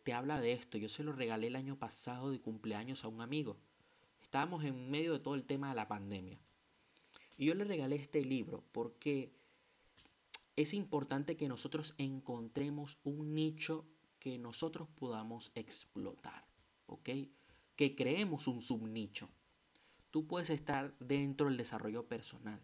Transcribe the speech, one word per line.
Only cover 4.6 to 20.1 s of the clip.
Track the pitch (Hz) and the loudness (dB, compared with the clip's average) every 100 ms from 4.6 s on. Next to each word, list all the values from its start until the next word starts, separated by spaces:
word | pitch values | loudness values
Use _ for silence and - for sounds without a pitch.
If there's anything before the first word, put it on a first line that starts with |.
en | 147 131 127 | 0 -2 0
medio | 143 165 | 2 4
de | 147 | 2
todo | 135 139 | 2 -2
el | - | 0
tema | 139 139 | 0 0
de | 123 | 0
la | 107 | 0
pandemia. | 107 98 98 92 - - - _ _ _ - - - - - | -2 -2 -4 -6 -10 -16 -20 _ _ _ -20 -20 -20 -18 2
Y | 143 | 4
yo | 180 | 4
le | |
regalé | 208 180 131 143 | 2 0 2 0
este | 139 156 | 2 2
libro | 131 131 104 90 - | 4 2 0 -6 -6
porque | - 117 - 151 143 131 - - - _ _ - - - - _ - - - | -4 -4 -2 0 2 0 -10 -20 -20 _ _ -20 -20 -20 -20 _ -8 -2 2
es | 151 | 2
importante | 202 196 147 135 139 147 160 | 2 0 0 2 0 0 -2
que | 143 | -2
nosotros | 120 - 156 151 - | -2 -4 -4 -4 -4
encontremos | 139 135 135 120 117 - 143 147 147 - | -4 -2 -4 -6 -4 -2 -2 -2 -6 -6
un | - 147 151 | -4 -2 0
nicho | 151 156 156 - 160 160 - _ _ | 2 2 2 -2 -2 -4 -18 _ _
que | 135 123 | -6 -4
nosotros | 120 117 165 156 160 - | -6 -2 -2 -4 -8 -6
podamos | 131 110 110 113 - - | -4 -4 -4 -8 -8 -8
explotar, | 110 - - - 98 - - - - - - _ - | -6 -8 -8 -6 -6 -6 -12 -12 -16 -20 -20 _ -16
¿ok? | - - 135 139 - - - - - | -8 -4 -2 -4 -10 -20 -20 -18 6
Que | 143 139 | 6 8
creemos | 127 165 208 147 - | 4 6 4 2 0
un | 120 | 0
subnicho. | 110 117 110 113 104 - 104 - _ _ _ - - - - | 0 -2 0 -4 -4 -6 -10 -14 _ _ _ -20 -20 -20 -2